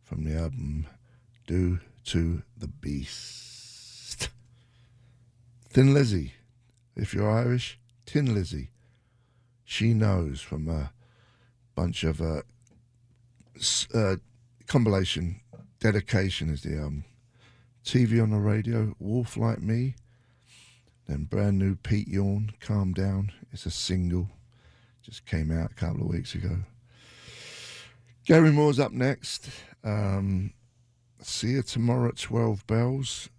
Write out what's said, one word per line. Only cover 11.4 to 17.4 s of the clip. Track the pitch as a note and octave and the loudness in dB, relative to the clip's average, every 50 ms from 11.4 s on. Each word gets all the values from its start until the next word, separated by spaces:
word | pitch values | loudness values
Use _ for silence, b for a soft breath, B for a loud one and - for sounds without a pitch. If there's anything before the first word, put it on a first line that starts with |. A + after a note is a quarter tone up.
| b b b b b _ _ | b b b b b _ _
bunch | - F2 F2 E2 - - | -2 -2 -2 -2 -2 -2
of, | D#2+ D#2 D#2 | -2 0 0
uh, | E2 D#2+ D#2+ D2 - _ _ _ _ _ _ - _ _ _ _ _ _ _ _ _ _ _ _ _ _ _ | -2 -2 -2 -4 -6 _ _ _ _ _ _ -20 _ _ _ _ _ _ _ _ _ _ _ _ _ _ _
s-, | - - - - - - - - | -6 -4 -2 -2 -2 -4 0 2
uh, | A#2 G#2+ F#2+ F#2+ F#2 - _ _ _ _ _ _ _ - | 2 2 2 2 0 -4 _ _ _ _ _ _ _ -8
compilation. | - - C#3+ A#2 A2 G2 F#2+ F#2+ - - D2+ E2+ E2+ F#2 - _ _ - - - - _ _ | 0 2 4 4 6 4 4 2 0 -2 -4 -4 -4 -6 -8 _ _ -20 -20 -20 -20 _ _
Dedication | - A2 G2+ G#2 - - - G2 F#2+ F#2+ - - D2+ D#2+ | 2 2 2 2 0 2 2 2 2 2 -2 -2 -2 -4
is | D2+ C#2 - | -4 -4 -4
the | D2 D2 | -6 -4
album. | D2+ D2+ D2 C#2+ D2+ D2+ - _ _ _ b b b | -4 -4 -4 -6 -8 -10 -12 _ _ _ b b b